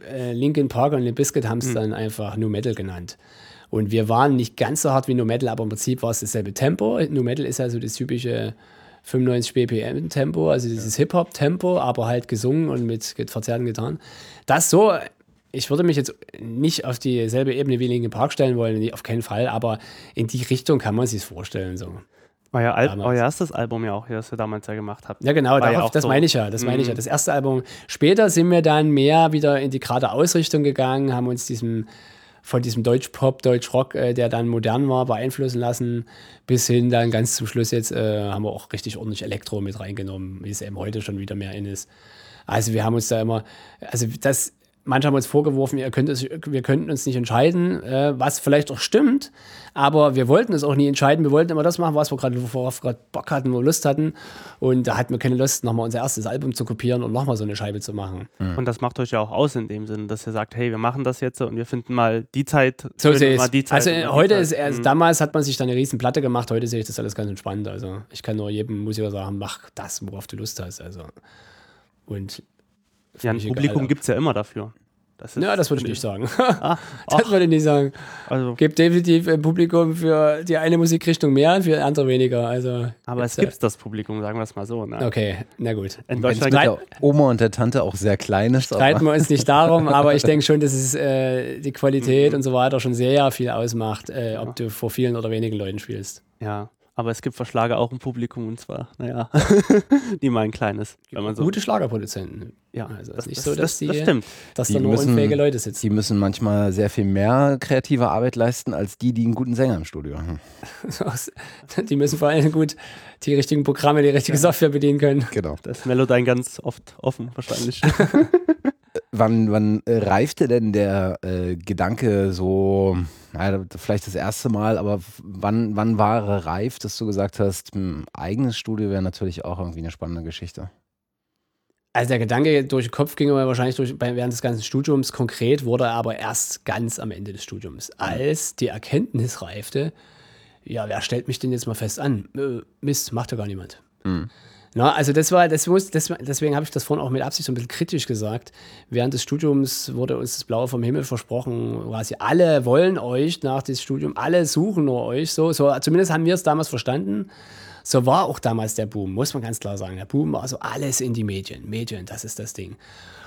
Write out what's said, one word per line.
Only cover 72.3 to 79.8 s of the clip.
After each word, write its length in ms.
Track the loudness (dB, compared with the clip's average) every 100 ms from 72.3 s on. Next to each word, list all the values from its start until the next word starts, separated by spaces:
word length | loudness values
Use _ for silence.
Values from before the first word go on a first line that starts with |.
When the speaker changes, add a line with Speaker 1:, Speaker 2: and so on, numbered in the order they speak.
| -14 -20 _ _ _ _ _ _ -6
Speaker 4:
Ja, 100 | -4
ein 60 | -2
Speaker 1:
völlig 60 | -2
egal, 100 | 0
Speaker 4:
Publikum 280 | 0 0
Speaker 1:
ob 60 | 0
Speaker 4:
gibt's 180 | -2 -2
ja 80 | 0
immer 180 | 0
dafür. 400 | -2 -4 -10 -12 -16 _ _ _ -20
Das 200 | -12 -4
ist, 40 |
Speaker 1:
Ja, 120 | -2 0
das 140 | 0
würde 200 | -2 -4
ich 80 | -6
Speaker 4:
finde 220 | -6 -6
Speaker 1:
nicht 80 | -4
Speaker 4:
ich 100 | 0
Speaker 1:
sagen. 200 | 2 2
<laughs> 40 |
Speaker 4:
Ah, 160 | 0 -4 -6 -16 0
Speaker 1:
Das 140 | 2 4
Speaker 4:
ach. 60 |
Speaker 1:
würde 140 | 4 6
ich 40 |
nicht 140 | 6
sagen. 300 | 6 4 2 -2 -16 -16 -4
Speaker 4:
Also 260 | -2 -2 2
Speaker 1:
Gibt 220 | 2 6
definitiv 520 | 4 4 4 4 4
ein 120 | 2
Publikum 540 | 2 2 4 4